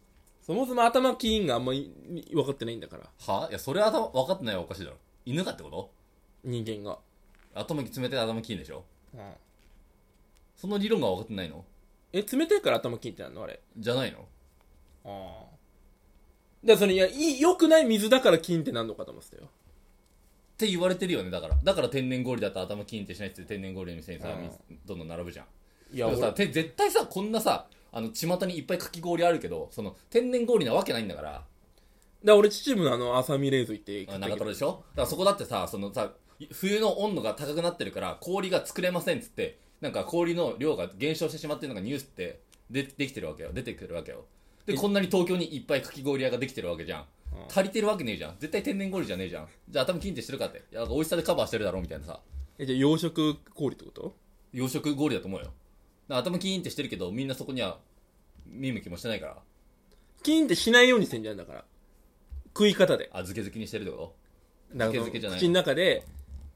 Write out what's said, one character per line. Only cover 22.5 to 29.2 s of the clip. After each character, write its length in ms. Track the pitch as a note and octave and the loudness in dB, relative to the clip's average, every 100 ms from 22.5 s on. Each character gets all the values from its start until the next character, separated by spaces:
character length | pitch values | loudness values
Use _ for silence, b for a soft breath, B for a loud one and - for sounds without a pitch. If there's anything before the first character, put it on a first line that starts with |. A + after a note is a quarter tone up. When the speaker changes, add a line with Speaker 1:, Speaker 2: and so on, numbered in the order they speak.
Speaker 2:
と 100 | G2 | -2
頭 240 | F#2 G#2 G#2 | -6 -6 -8
キ 100 | A2 | -10
ー 40 | |
ン 20 | |
っ 40 | G2 | -10
て 80 | F#2 | -8
し 40 | |
な 60 | G2 | -10
い 40 | |
っ 20 | |
つ 100 | F#2+ | -10
っ 20 | |
て、 120 | F2+ G2+ | -10 -8
天 60 | |
然 140 | F#2+ F#2 | -8 -8
氷 160 | F2+ | -8
の 60 | E2+ | -10
店 180 | D#2+ E2 | -12 -10
に 60 | |
さ、 80 | E2+ | -8
Speaker 1:
う 100 | E2 | -8
ん。 40 | F2 - - | -10 -14 -20
Speaker 2:
み-、 80 | - - | -20 -12
ど 100 | F2+ | -12
ん 40 | |
ど 40 | |
ん 40 | D#2+ | -10
並 140 | E2 F2 | -10 -10
ぶ 60 | |
じ 80 | D#2+ | -12
ゃ 40 | |
ん。 20 | C2+ - _ b b | -18 -20 _ b b
Speaker 1:
い 40 | C3 | -2
や、 100 | A2+ | 0
Speaker 2:
で 60 | |
も 60 | A2+ | 2
さ、 80 | A#2+ | 0
Speaker 1:
俺 200 | - G3 | 0 0
Speaker 2:
て-、 0 | |
絶 160 | D3+ D#3+ - | 0 -2 2
対 120 | G4+ | 4
さ、 160 | G#4+ - | 4 2
こ 160 | F#3 | -4
ん 120 | G#3 | -2
な 80 | A3 | 0
さ、 260 | - - - b b | 2 0 -2 b b
あ 80 | A2+ | -8
の、 120 | A2 | -6
巷 260 | - E3 F3+ F#3+ | -4 0 0 -2
に 120 | E3+ | -4
い 40 | |
っ 40 | C3 | -4
ぱ 100 | F3 | -4
い 20 | |
か 120 | - | -4
き 120 | E3+ | -8
氷 240 | F3 E3+ | -2 2